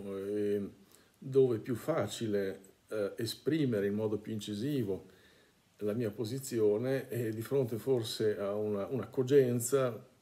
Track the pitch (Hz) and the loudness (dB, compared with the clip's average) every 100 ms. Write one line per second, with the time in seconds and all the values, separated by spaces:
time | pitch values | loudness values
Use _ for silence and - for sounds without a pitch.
0 | 98 98 98 104 104 101 98 - - - | -8 -6 -4 0 0 0 -2 -10 -20 -20
1 | _ - 147 131 131 110 - 113 - 156 | _ -16 0 6 6 4 -2 -4 0 0
2 | 107 - 113 101 95 92 - - - 110 | 0 -2 0 2 0 -4 -12 -20 -8 -2
3 | 98 - 113 - - 160 139 107 101 104 | -2 -2 -6 -4 0 2 2 2 0 0
4 | 110 104 113 110 104 104 131 143 104 92 | 0 -2 -4 -8 -6 -6 -2 -2 -2 -4
5 | - - - - _ _ _ - 104 110 | -8 -20 -20 -20 _ _ _ -6 -4 -2
6 | 113 101 110 135 135 117 107 104 127 135 | -2 -4 -6 -6 -4 2 4 4 2 -2
7 | - 117 113 110 110 139 120 113 117 127 | -4 -4 -4 -4 -2 0 0 -2 0 0
8 | 110 - 110 104 101 104 107 101 95 131 | 0 -2 0 0 -2 -2 -2 -2 -2 -4
9 | 98 - 127 143 127 120 117 135 127 110 | -4 -2 4 6 6 2 0 0 0 -4
10 | - _ | -12 _